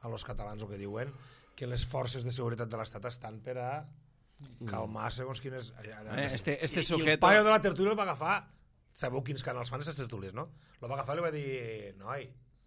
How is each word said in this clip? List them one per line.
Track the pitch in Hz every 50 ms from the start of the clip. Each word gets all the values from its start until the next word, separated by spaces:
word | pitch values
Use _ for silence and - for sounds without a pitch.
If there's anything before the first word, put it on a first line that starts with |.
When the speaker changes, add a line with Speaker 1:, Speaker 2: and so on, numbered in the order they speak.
Speaker 1:
a | - 117
los | 113 107 -
catalans, | - 104 104 104 104 104 104 110
o |
que | 101 101
diuen, | 98 101 101 101 113 127 143 135 - - - - - - - -
que | - 131
les | 123 123 120 -
forces | - - 131 127 123 131 131 120
de | 123 120
seguretat | 131 120 117 117 113 120 107
de | 117
l'Estat | 110 110 - - 110 107
estan | 120 120 120 117 110 110 107
per | 107 127 127 127
a | 120 127 143 151 151 - - - - - _ _ _ _ _ -
Speaker 2:
Mm. | 143 131 120 - 120 110
Speaker 1:
calmar | 101 110 113 107 107 107 110 117
segons | - 123 127 131 127 123
quines, | 131 131 127 127 120 - - -
ara, | - 107 110 107 107 107 107 139
Speaker 3:
Eh, | 139
este, | 135 - 110 - 156 143 - 160
este | 143 151 175
Speaker 1:
i, | 151
i |
el |
Speaker 3:
sujeto | - 170 160 156 151 156 151 175
Speaker 1:
paio | 185 202 214 208
de | 214
la | 220 208
tertúlia | - 196 160 147 190 208 220
el |
va | 208 196
agafar. | 185 147 123 156 175 202 180 - - - - - _ _ _ _ _ -
Sabeu | - 147 127 127 139 123
quins | 127 139 127
canals | - 143 123 123 120 123
fan | 131 135
aquestes | 143 165 147
tertúlies, | 135 127 110 113 98 98 95 95
no? | 123 160 160 - - - - - -
Lo | 123
va | 120 139
agafar | 139 127 139 147
i |
li | 170 175
va | 160
dir, | 151 147 139 135 131 127 117 113 110 107 104 98 98
"Noi, | 98 98 110 135 143 123 - - - - _ _ - _